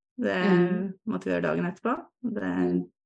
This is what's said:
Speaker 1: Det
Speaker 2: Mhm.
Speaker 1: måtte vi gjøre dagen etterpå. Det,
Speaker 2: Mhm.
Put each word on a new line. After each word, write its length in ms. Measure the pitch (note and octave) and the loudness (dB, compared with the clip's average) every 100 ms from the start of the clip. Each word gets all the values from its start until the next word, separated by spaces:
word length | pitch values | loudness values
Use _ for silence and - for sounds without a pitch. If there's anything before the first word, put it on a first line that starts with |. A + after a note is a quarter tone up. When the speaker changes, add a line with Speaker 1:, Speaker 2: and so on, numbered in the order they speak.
| _ - | _ -6
Speaker 1:
Det 180 | G#3 F#3+ F#3 | -2 2 4
Speaker 2:
Mhm. 480 | F3+ F3 F3+ F#3+ - - | 4 4 0 -4 -8 -6
Speaker 1:
måtte 180 | F3+ F#3 | -4 -2
vi 60 | |
gjøre 100 | F3 | 0
dagen 240 | E3+ E3 F3 | 0 0 -2
etterpå. 400 | - A3+ D#4 - _ | -4 -4 -4 -8 _
Det, 200 | A#3+ G3+ | -8 -4
Speaker 2:
Mhm. 480 | F#2 - - F2+ F2+ _ | -4 0 2 0 -2 _